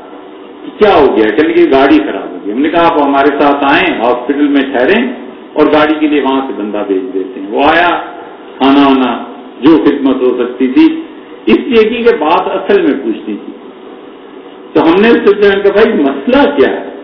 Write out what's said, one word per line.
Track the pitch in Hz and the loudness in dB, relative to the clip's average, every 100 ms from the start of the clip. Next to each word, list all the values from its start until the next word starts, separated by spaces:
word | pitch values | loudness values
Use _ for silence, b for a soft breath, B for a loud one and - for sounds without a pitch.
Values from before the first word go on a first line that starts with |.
| - - - - - - - | -20 -20 -20 -20 -20 -18 -18
کہ | - | 0
کیا | 214 175 | 2 4
ہو | 131 110 | 2 2
گیا؟ | 110 151 | 0 2
کہنے | 160 | 0
لگے | 170 165 | 2 2
گاڑی | 135 139 - | 4 4 4
خراب | - 98 85 | 2 -6 -10
ہو | - 98 | -10 -8
گئی۔ | |
ہم | 113 | -4
نے | 156 | -2
کہا | 165 165 | 0 0
آپ | 151 | 2
ہمارے | 139 143 147 143 | 0 2 0 2
ساتھ | 143 143 139 | 0 0 0
آئیں، | 160 180 131 | 0 0 -2
ہاسپٹل | 117 120 - 139 147 | -2 -2 -2 -2 0
میں | 139 | 0
ٹھہریں | 135 120 131 214 247 - - - - | 0 0 2 2 0 -6 -14 -18 -8
اور | - 147 | 0 2
گاڑی | 151 151 156 | 2 2 0
کے | 151 | 0
لیے | 147 | 0
وہاں | 131 135 131 | 0 -2 -4
سے | 101 | -6
بندہ | 104 104 98 | -6 -6 -4
بھیج | 95 92 | -4 -4
دیتے | 92 92 98 | -6 -8 -10
ہیں۔ | 98 | -6
وہ | 123 | -2
آیا، | 147 165 175 156 - - - - - - | 0 2 0 -2 -8 -16 -18 -20 -20 -2
کھانا | 135 143 139 | 2 4 4
وانا | 131 123 - - - - - | 2 0 -4 -10 -16 -18 -2
جو | 160 156 | 2 4
خدمت | - 135 135 127 | 2 0 0 0
ہو | 127 120 | 0 0
سکتی | 117 - 131 | -4 -2 0
تھی، | 135 165 - - - - - - | 4 4 2 -8 -18 -20 -8 0
اس | 226 | 0
لیے | - 226 214 | 2 2 2
کی | 240 | 2
کہ | 233 180 | 0 2
بات | 151 180 | 0 0
اصل | 190 190 - 196 | -2 -4 0 2
میں | 165 - | 2 0
پوچھنی | 113 101 110 101 - | -4 -6 -8 -10 -12
تھی۔ | - - - - - - - - - - - - | -18 -20 -20 -20 -20 -20 -20 -20 -20 -20 -20 -4
تو | 156 | 0
ہم | 156 180 | 2 4
نے | 226 | 4
اس | - - | 4 2
سے | 202 | 2
پوچھا | 202 196 | 2 2
کہ | 202 | 0
بھائی | 190 233 | 0 0
مسئلہ | 196 139 - - 269 262 - | 0 -2 -2 0 2 2 2
کیا | - | 0
ہے | - - - | -2 -10 -16